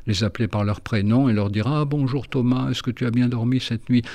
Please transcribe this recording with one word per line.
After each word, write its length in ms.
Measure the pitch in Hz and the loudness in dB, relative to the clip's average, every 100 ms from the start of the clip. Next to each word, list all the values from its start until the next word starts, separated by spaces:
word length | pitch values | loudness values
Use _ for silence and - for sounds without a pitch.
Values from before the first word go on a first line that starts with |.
| - | -4
les 160 | 98 | 0
appeler 240 | 107 - 110 | 0 0 -2
par 160 | 107 | 0
leur 160 | 101 101 | -2 -2
prénom 480 | - 110 101 120 135 | -2 0 2 4 4
et 60 | |
leur 160 | 104 101 | 2 0
dire, « 180 | 104 110 | 0 0
Ah, 160 | 151 | 0
bonjour 460 | 147 147 131 135 107 | 0 0 0 -2 -4
Thomas, 400 | 139 120 127 131 | 0 2 2 0
est-ce 140 | 127 | -2
que 80 | - | -4
tu 140 | 120 127 | -2 0
as 60 | |
bien 160 | 117 123 | 2 0
dormi 320 | 120 117 127 | 0 0 0
cette 300 | - 113 - | -2 -6 0
nuit ? 140 | 123 117 | 0 0